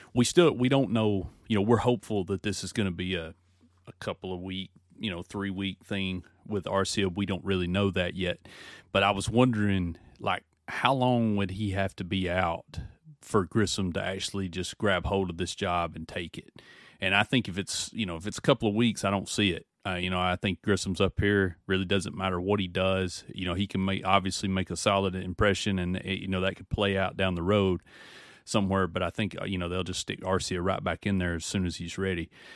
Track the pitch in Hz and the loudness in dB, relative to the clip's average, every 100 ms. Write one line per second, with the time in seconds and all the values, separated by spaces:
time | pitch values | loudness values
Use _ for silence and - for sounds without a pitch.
0 | - 123 120 180 165 120 127 139 123 113 | -4 0 4 6 6 4 4 4 2 2
1 | 107 98 90 - - 104 104 113 123 123 | 4 2 -2 -10 0 2 6 4 4 0
2 | - 104 92 95 104 92 92 - 98 85 | 0 -2 0 -2 -2 -4 -4 -2 -2 -2
3 | 90 87 80 - _ _ _ _ - - | -4 -4 -6 -12 _ _ _ _ -20 -10
4 | - 90 92 90 92 92 92 - _ - | -8 -8 -8 -8 -6 -8 -8 -16 _ -8
5 | 110 87 - 101 98 95 98 90 - 101 | -6 -6 -6 -6 -4 -4 -6 -6 -6 -4
6 | 92 92 - _ - 101 - 98 95 107 | -2 -4 -8 _ -6 -6 0 0 0 0
7 | 98 90 101 92 95 92 87 95 98 92 | 0 0 -2 -2 0 0 2 2 2 2
8 | 90 92 87 85 - - - - - 98 | -2 -2 -4 -4 -12 -20 -20 -20 -2 2
9 | 98 98 104 113 127 107 104 95 87 82 | 4 2 2 4 4 4 2 2 0 -6
10 | - - 101 90 - _ - - 127 135 | -14 -6 -4 -4 -6 _ -10 0 2 4
11 | 127 123 110 101 98 95 104 98 95 - | 4 4 4 2 0 -2 -2 0 -2 -4
12 | 90 95 87 90 87 85 - - - - | -4 -2 0 0 0 -2 -8 -12 -12 -14
13 | - - - 107 87 113 101 - 92 95 | -20 -20 -2 0 2 2 2 0 -2 -2
14 | 90 95 - 98 92 87 90 - 104 90 | -4 -4 -6 -4 -4 -4 -6 -2 0 0
15 | - 98 92 87 90 - 95 87 85 80 | 2 0 0 -2 -6 -2 -2 0 -2 -6
16 | 80 95 85 - - - - - - - | -10 -8 -8 -12 -16 -20 -20 -20 -20 -6
17 | 95 101 107 131 104 92 - - - - | 0 2 4 2 0 -4 -4 -6 -6 -6
18 | 95 85 98 - - 131 113 104 117 95 | -6 -4 -8 -2 2 4 2 2 2 2
19 | 98 98 - - 101 82 - _ 98 90 | -2 -2 -2 2 2 0 -8 _ -6 -2
20 | 92 90 92 90 101 85 107 98 95 87 | -2 0 0 0 -2 -2 0 0 0 0
21 | 95 - 101 101 92 - - 95 90 98 | 0 2 2 4 2 -2 -2 -2 2 0
22 | 92 - 95 90 92 101 92 90 95 95 | 0 -4 -2 -2 0 0 0 0 0 2
23 | 92 - - - 92 87 101 95 95 95 | -2 -6 -12 -8 -4 -2 -2 -2 -2 -2
24 | 92 98 95 - 98 95 90 85 107 98 | 2 2 2 -4 -2 -2 -2 -2 2 2
25 | 98 92 92 - 104 95 107 95 87 92 | 2 -2 -6 2 2 2 0 0 0 -2
26 | 95 92 95 92 95 - - - 101 98 | -4 -6 -2 -2 -2 -4 -6 0 2 2
27 | 92 - 95 87 87 104 95 90 - - | 0 0 0 0 2 4 4 2 -4 -20
28 | - - - - - 110 95 95 90 92 | -20 -20 -20 -20 -2 0 2 2 0 0
29 | 87 - 104 - 101 92 87 92 90 90 | -2 -2 -4 -4 -6 -4 -2 -2 -4 -4
30 | - 98 92 92 - 90 92 - 92 82 | -6 -6 0 0 0 -2 0 0 -2 -2
31 | 101 98 87 82 - 101 90 - 85 - | 0 2 0 -2 -2 -2 -2 -4 -8 -4
32 | 95 87 82 - - | -2 -2 -6 -12 -20